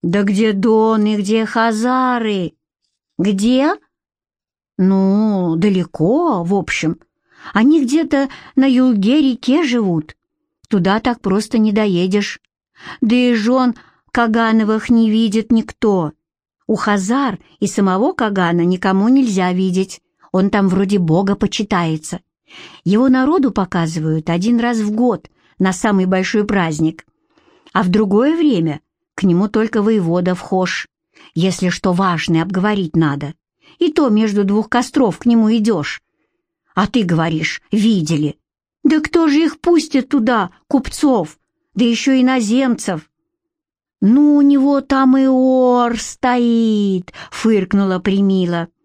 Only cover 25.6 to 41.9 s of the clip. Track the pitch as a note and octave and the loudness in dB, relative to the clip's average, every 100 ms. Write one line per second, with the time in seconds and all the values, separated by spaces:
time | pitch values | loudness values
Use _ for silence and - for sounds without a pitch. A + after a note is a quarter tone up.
25.6 | F#3+ F#3 A3+ G3 F#3 F#3 F#3 G#3+ G#3 G#3 | -2 0 0 2 2 0 0 -2 0 0
26.6 | E3+ D3+ D#3+ D#3+ - _ _ _ _ _ | -2 0 -2 -4 -20 _ _ _ _ _
27.6 | _ F#3 F#3 F3+ G#3+ G3+ C4+ E4 D#4 G#3+ | _ -4 0 0 2 2 2 2 0 0
28.6 | D#3+ C#3+ _ _ _ - G3 F3 G#3 G#3+ | -2 -6 _ _ _ -4 0 2 0 0
29.6 | A3 A3+ G#3 A3 E3+ F3 F3 F3+ - F#3+ | -2 -2 0 0 0 0 -2 -4 -4 -4
30.6 | F3+ - - _ _ _ - - F#3 F3 | -2 -6 -12 _ _ _ -12 -4 -2 -2
31.6 | F3+ F3+ G3 F3+ G3 E3 - D#3+ E3+ F#3 | -4 -2 -2 0 0 -2 0 -2 0 -2
32.6 | G3+ G#3 E3+ E3 D#3+ C#3+ C#3+ - _ _ | -2 -2 -2 0 0 -2 -8 -14 _ _
33.6 | _ _ F4 D#4 C#4+ G#3+ A3 G3+ G3+ G3+ | _ _ -2 0 2 2 0 0 0 -2
34.6 | G#3+ - B3 - A#3+ E3 A#3+ A#3 G#3+ A#3 | 0 -2 -2 0 0 0 0 2 2 2
35.6 | G#3 F#3+ C#3+ - _ _ _ _ _ _ | 0 -2 -4 -10 _ _ _ _ _ _
36.6 | _ - G3 B3+ F#3 E3 E3 D#3+ D#3+ - | _ -4 -2 0 0 0 0 -2 -6 -8
37.6 | _ G#3+ G#3+ G#3 D3+ D#3+ D3+ - _ _ | _ 0 2 0 0 -2 -2 -6 _ _
38.6 | _ _ - D#4 D4+ F4 E4 C#4+ D#4+ - | _ _ 0 0 0 0 2 2 0 -2
39.6 | - E4+ - C4+ C4 C#4+ A3 A#3+ F3+ _ | 0 0 2 -4 0 -2 0 0 -2 _
40.6 | _ C#4 - - D4 B3 E3+ - _ _ | _ -4 -4 -2 0 0 -2 -10 _ _
41.6 | _ - A#3+ | _ -2 0